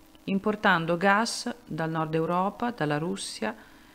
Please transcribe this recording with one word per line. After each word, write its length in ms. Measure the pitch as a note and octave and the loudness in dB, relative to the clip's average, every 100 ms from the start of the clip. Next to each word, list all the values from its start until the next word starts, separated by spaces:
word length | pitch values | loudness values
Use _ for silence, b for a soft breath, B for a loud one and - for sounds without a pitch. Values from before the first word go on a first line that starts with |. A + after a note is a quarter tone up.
| - - | -20 -12
importando 720 | - F#3+ G#3+ G#3 G#3 F3+ E3 E3+ | -4 0 0 2 4 4 4 2
gas 560 | G3 G3+ A3+ - - - | 4 4 2 -4 -8 -10
dal 260 | - D#3 D#3+ | -8 -4 -2
nord 240 | D#3+ D#3+ | -2 0
Europa, 560 | D#3+ E3 F3 F#3+ G3+ A#3+ | 0 0 0 0 -2 -4
dalla 280 | A#3 D3+ D3 | -2 -2 0
Russia 540 | E3 G3 - - G#3+ B B B B | -2 -4 -8 -6 -6 B B B B